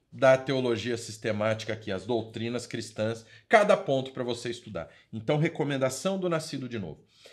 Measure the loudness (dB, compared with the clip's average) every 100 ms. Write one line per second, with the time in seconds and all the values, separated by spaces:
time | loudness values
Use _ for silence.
0 | _ 4 6 8 4 0 2 0 0 -4
1 | -6 -6 -2 0 0 0 -4 -6 -4 -4
2 | -2 -2 -2 -6 -4 -6 -6 -8 -8 -4
3 | -4 -4 -10 -20 4 6 6 4 4 0
4 | 0 -6 -4 -4 -6 -8 -10 -10 -10 -16
5 | _ -6 -2 2 0 0 -2 0 -2 -2
6 | -4 -2 0 -2 -4 -8 -6 -6 -8 -10
7 | _ _ -20